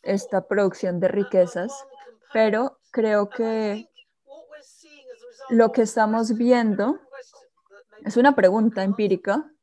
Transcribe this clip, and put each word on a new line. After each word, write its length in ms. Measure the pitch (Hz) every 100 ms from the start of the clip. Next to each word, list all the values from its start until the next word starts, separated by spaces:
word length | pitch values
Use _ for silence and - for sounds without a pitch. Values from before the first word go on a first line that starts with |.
esta 440 | - 196 - 196 185
producción 540 | 202 196 185 185 175
de 80 | 185
riquezas, 640 | 202 196 185 175 175 196 180 - - - _ _
pero 460 | 226 220 214 262 _ _
creo 360 | - 220 208 202
que 600 | - 226 220 214 208 226 _ _ _ _ - - 302 - _ 311 294 - - - - 269
lo 220 | 233 226
que 100 | 233
estamos 540 | 220 - 214 220 226 220
viendo 640 | 240 247 226 202 208 370 _ 539 - _ _ _ _ - _ -
es 120 | 214 226
una 200 | 269 277
pregunta 480 | 190 208 220 208
empírica. 640 | 190 196 208 185 - 196 - _